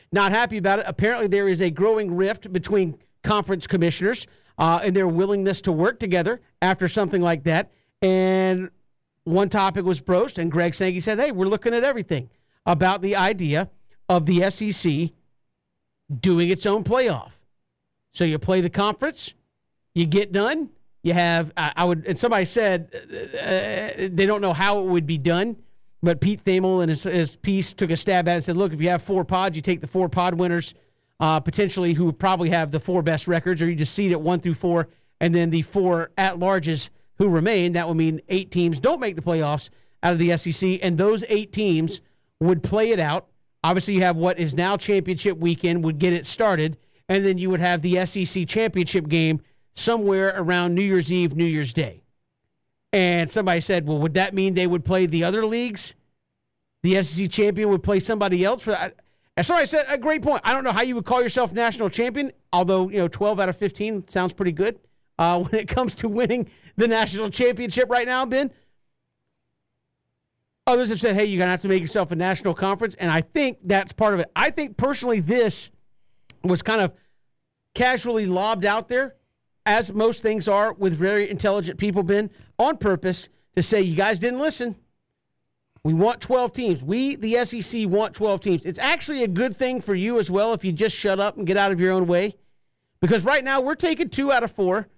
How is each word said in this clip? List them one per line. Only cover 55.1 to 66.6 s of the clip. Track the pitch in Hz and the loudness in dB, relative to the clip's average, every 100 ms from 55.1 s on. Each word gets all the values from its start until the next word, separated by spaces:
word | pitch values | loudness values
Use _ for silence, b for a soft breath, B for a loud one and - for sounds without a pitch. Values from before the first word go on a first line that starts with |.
| 160 | 0
other | 170 208 | 0 0
leagues? | 220 233 240 202 - - _ _ _ _ _ _ _ _ | 0 -2 -4 -6 -8 -12 _ _ _ _ _ _ _ _
The | 175 185 | 0 2
S | 160 | 0
E | 160 | -2
C | 196 | -2
champion | - 208 190 208 | 0 0 2 0
would | 196 | 2
play | - 196 | 2 0
somebody | 190 214 202 180 | 0 -2 0 2
else | 190 240 | 0 0
for | 220 | -2
that?" | 190 180 - _ _ _ - | -4 -4 -10 _ _ _ -2
And | |
somebody | - 349 - | 2 2 2
said, | 311 262 | 0 0
"A | 277 | -2
great | 262 311 | 0 0
point. | 294 269 | 0 0
I | 214 | 0
don't | 269 | 0
know | 254 | 0
how | 202 | 0
you | 254 | 0
would | 240 | -2
call | - 254 | -2 0
yourself | 247 254 226 | 0 0 -2
national | 196 233 226 202 | 0 -2 -2 -4
champion, | - 240 240 269 - _ | -2 -2 -2 -6 -8 _
although, | 180 180 190 185 | 0 2 2 0
you | 202 | 0
know, | 175 | -2
twelve | - 208 202 | 0 0 0
out | 185 | -2
of | - | -2
fifteen | 202 - 208 208 - | -4 -4 -6 -6 -4
sounds | 190 180 | -2 -2
pretty | 180 185 | -2 -2
good." | 160 202 226 _ _ _ - | 0 -2 -4 _ _ _ -2
Uh, | 165 175 | 0 0
<laughs> | |
when | 180 | 0
it | 220 220 | -4 -2
comes | - 247 - | -2 -2 -4
to | 226 | -4
winning | 208 247 247 - B | -2 0 -2 -4 B